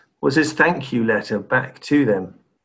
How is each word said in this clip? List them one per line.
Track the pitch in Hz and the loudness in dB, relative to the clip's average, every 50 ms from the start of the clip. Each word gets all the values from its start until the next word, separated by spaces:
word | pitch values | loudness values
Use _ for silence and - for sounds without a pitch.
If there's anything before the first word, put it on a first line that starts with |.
| _ _ _ _ | _ _ _ _
was | 147 143 131 | -2 0 2
his | 160 147 - - | 2 2 2 2
thank | - 160 170 175 - 131 - | 2 2 2 2 -2 -4 -4
you | 127 120 113 | -2 0 2
letter | 113 107 101 - - 113 101 | 2 0 0 -2 -4 -6 -6
back | - - 127 127 123 - - - | -2 -2 -2 -2 -2 -4 -10 -16
to | - - 143 147 135 | -4 0 2 2 2
them. | 110 101 95 90 - - _ _ _ _ _ | 2 0 0 -2 -6 -14 _ _ _ _ _